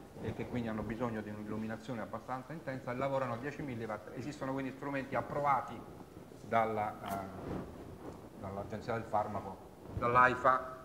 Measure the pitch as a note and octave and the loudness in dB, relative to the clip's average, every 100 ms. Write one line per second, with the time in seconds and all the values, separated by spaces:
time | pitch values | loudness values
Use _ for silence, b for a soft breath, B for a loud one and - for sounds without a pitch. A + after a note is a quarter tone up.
0 | - - A2+ A2 A2+ B2 A2+ A2 G#2 A2+ | -14 -6 -4 -2 -2 0 0 0 -2 0
1 | B2 A2 G#2 G#2+ G#2 G#2+ A2 A2 - A#2 | 0 0 -4 -6 -4 -2 -2 -4 -4 -4
2 | G2 A2+ - C3 B2+ D#3+ C#3 C3 B2+ B2 | -4 -6 -6 -6 -6 -8 -6 -6 -4 0
3 | C#3 C3+ B2+ A2+ C#3+ C#3 D3 A#2 A2 G#2+ | 2 2 0 -2 -4 -4 -4 -4 -4 -4
4 | - - B2 C#3 C3+ C3+ C3+ B2+ C#3 C#3 | -6 -6 -6 -4 -2 0 -2 -4 -4 -2
5 | B2+ A#2+ A#2 D3 C#3+ C3 - A2 - - | 0 0 0 2 4 4 2 -6 -10 -14
6 | - - - - - A2+ A2 G#2+ G#2+ - | -14 -16 -16 -14 2 6 6 4 0 -2
7 | G#2 G2 G2 F#2 - - - - - - | -2 -2 -4 -6 -4 -4 -6 -10 -12 -12
8 | - - - - G2 G2 G2+ G#2+ G#2+ A2+ | -12 -12 -12 -10 -6 -4 -4 -4 0 -2
9 | G#2+ G#2 G#2+ G2+ F#2+ F#2+ - - - - | 2 2 4 0 -4 -8 -12 -14 -8 0
10 | A#2+ B2 B2+ A#2+ C3+ B2+ - - | 6 10 10 8 6 6 2 -8